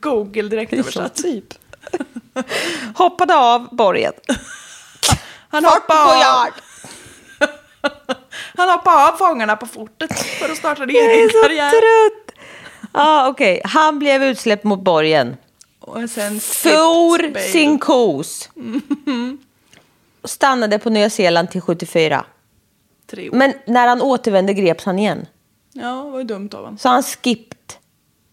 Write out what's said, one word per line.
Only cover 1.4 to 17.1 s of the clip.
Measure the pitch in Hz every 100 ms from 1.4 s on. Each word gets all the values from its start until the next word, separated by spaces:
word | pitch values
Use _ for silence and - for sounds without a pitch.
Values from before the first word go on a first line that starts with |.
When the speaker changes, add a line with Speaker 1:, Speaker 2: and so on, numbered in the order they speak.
| - - _ - - 349 - - - - 254 - 339 330 247 214
Speaker 2:
Hoppade | 359 359 359 330
av | 247 240 240 240
borgen. | 208 180 - - - 269 - - - - - _ - - - - _
Speaker 1:
Han | 302
Speaker 2:
Fuck | 330
Speaker 1:
hoppade | 339 - 311
av. | 285
Speaker 2:
Boyard. | 262 262 254 240 - - - - - - - - - 294 - _ _ 285 285 - 254
Speaker 1:
<laughs> | _ - - -
Han | 359
hoppade | 349 359 320 294
av | 330
fångarna | 370 294 214 214
på | 233
fortet | 226 220 _ 320 -
för | - - 311
att | 311
starta | 320 294
en | 262
Speaker 2:
Jag | 359 453
är | 453
Speaker 1:
egen | 453
Speaker 2:
så | 440
Speaker 1:
karriär. | 440 311 294
Speaker 2:
trött. | 453 440 453 440 427 - - - - - - -
Ja, | - 302 311 262
okej. | 262 233 175
Han | 196 247 311 294
blev | 285 269
utsläppt | 269 240 - 208
mot | 214 196
borgen. | 190 165 156 156 123 131 _ _ _ _
Speaker 1:
Och | - - 233
sen | 226 208 208
Speaker 2:
For | - - 330 311 320 330 339